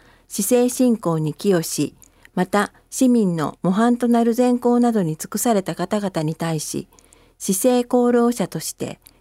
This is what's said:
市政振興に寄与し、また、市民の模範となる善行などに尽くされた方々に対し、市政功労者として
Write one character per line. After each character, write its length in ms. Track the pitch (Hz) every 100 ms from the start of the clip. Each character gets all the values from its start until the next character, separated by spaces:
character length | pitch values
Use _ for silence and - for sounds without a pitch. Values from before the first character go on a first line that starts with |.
| _ _ _
市 140 | -
政 300 | - 247 247
振 220 | - 254
興 240 | 220 170 160
に 140 | 156
寄 160 | - 202
与 200 | 175 165
し、 240 | - 143 - _ _ _
ま 100 | 185
た、 260 | 185 202 - - _
市 200 | - 254
民 260 | 240 190
の 240 | 165 143 -
模 80 | 170
範 260 | 190 240 240
と 100 | 240
な 160 | 233
る 100 | 233
善 260 | 233 247 240
行 200 | 240 240
な 140 | 240
ど 100 | 220
に 140 | 165 156
尽 140 | -
く 60 | 214
さ 140 | 247
れ 80 | 202
た 140 | 180
方 240 | 170 175 214
々 240 | 196 -
に 120 | 156
対 260 | 160 165 156
し、 260 | - 143 - _ _ _ _ _
市 140 | -
政 340 | 190 254 247
功 280 | 240 247 240
労 180 | 240 240
者 160 | 240 175
と 140 | 160
し 100 | -
て 300 | - 123 - - _